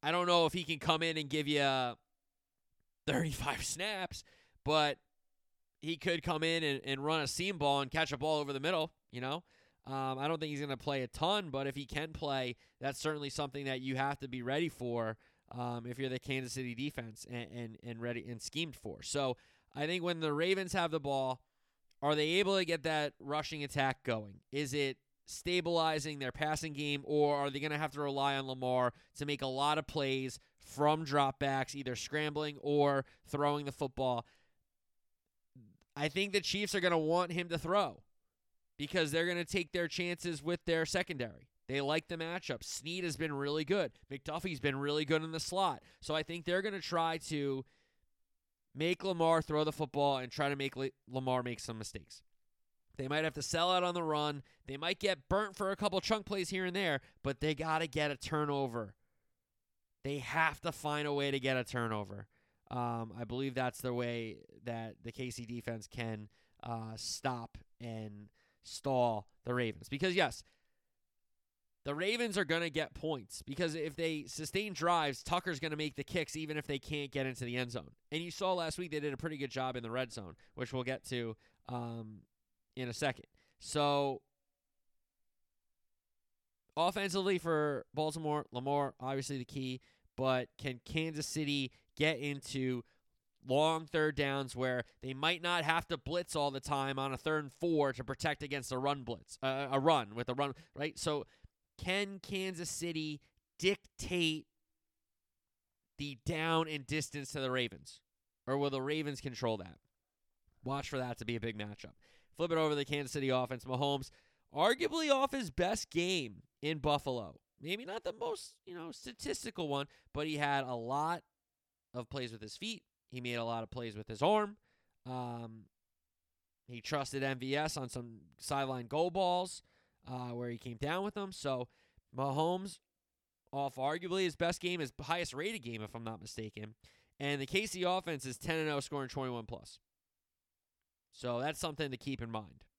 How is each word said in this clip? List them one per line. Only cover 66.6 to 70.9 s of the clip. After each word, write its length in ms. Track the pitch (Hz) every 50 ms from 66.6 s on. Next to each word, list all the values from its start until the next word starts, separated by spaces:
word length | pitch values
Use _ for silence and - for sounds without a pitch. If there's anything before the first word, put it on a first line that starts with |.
| -
uh, 300 | 120 120 113 110 110 113
stop 640 | 110 - - - - - 135 127 120 117 117 _ - - _ _ _
and 480 | 120 117 113 110 110 107 104 104 104 104 _ _ _ _ _ _ _
stall 640 | - - - - 139 135 127 123 120 113 104 101 - _ _ _
the 100 | - 123
Ravens. 340 | 123 123 113 104 - - -
Because, 260 | - 139 165 190 175
yes, 300 | 185 175 127 - - - _ _ _ _ _ _ _ _ _